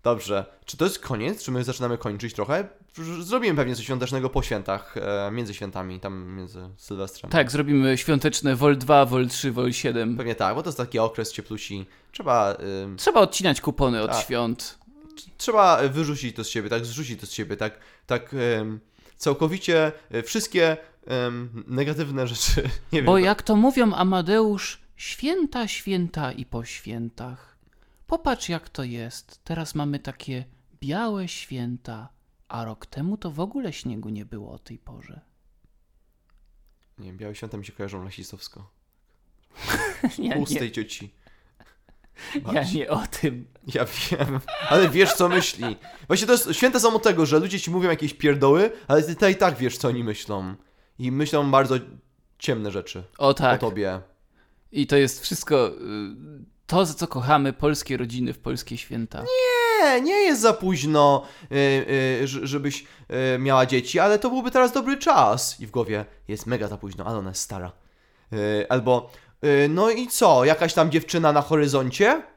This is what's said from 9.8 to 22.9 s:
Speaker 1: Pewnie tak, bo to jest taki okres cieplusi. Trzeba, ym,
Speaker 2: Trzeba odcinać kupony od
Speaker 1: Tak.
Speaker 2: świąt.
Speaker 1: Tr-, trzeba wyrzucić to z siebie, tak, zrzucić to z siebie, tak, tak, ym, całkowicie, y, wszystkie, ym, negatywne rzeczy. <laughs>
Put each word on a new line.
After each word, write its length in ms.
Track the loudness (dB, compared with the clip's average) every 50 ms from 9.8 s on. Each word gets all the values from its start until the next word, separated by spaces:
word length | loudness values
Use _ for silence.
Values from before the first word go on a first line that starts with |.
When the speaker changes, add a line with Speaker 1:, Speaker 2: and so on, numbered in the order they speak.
| -2 -2 -2 0 -2 -2 -2
Speaker 1:
Pewnie 180 | -4 -4 -6 -2
tak, 200 | -2 -2 0 0
bo 80 | -2 -4
to 40 | -6
jest 80 | -6
taki 220 | -6 -8 -4 0 0
okres 320 | 0 0 -2 -6 -8 -6 -8
cieplusi. 520 | -12 -10 -10 -12 -10 -10 -10 -10 -12 -12 -14 _ _ _ _
Trzeba, 460 | _ -8 0 2 2 4 4 2 0 -4 -6 -8 -6 -6 -8
ym, 140 | -8 -10
Speaker 2:
Trzeba 220 | -2 -2 4 6 6
odcinać 420 | 4 4 2 -2 0 0 0 0
kupony 400 | -2 -4 0 0 0 0 2 0 -2
od 80 | -2
Speaker 1:
Tak. 120 | -2 -4 -2
Speaker 2:
świąt. 520 | -2 -2 -2 -2 -2 -4 -6 -8 -14 -16 _ _ -20 _ -20 -20 -20 -20
Speaker 1:
Tr-, 120 | -20 -20 -20 -14
trzeba 500 | -6 -4 2 4 6 6 8 6 6 4
wyrzucić 480 | 0 0 -2 -2 -2 -4 -6 -6 -8 -8
to 80 | -8 -10
z 40 | -6
siebie, 200 | -6 -6 -4 -2
tak, 160 | -2 -4 -4
zrzucić 340 | -6 -10 -10 -10 -10 -10 -12
to 60 | -12
z 60 | -12
siebie, 260 | -8 -10 -6 -6 -6
tak, 220 | -6 -6 -8 -8 -12 -20 _ _ _ _
tak, 260 | -4 -4 -4 -4 -6 -6
ym, 460 | -2 0 0 0 0 -2 -6 -8 -10 _ _ _ _ _ -20 _
całkowicie, 760 | _ -2 -2 2 2 0 0 0 -2 0 2 4 4 4 2 -2 -8 -16 _ -6
y, 80 | -6 -4
wszystkie, 540 | -2 -4 -4 -4 0 2 4 4 4 2 -2 -6 -20 _ _ _ -6 -4 -2 -2
ym, 360 | -4 -4 -6 -10 -10 -12 -14 -10
negatywne 600 | -6 -2 -2 -2 -2 -2 -4 -4 -4 -4 -4 -4
rzeczy. 340 | -4 -2 -2 2 2 2 2 2 -2 -6
<laughs> 140 | -6 -6 -2